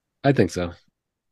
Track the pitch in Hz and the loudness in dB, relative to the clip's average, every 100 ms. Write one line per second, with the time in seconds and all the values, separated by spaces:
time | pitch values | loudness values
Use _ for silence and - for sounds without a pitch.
0 | _ _ 139 131 95 90 87 - _ _ | _ _ 0 2 0 -2 -8 -10 _ _
1 | _ _ _ | _ _ _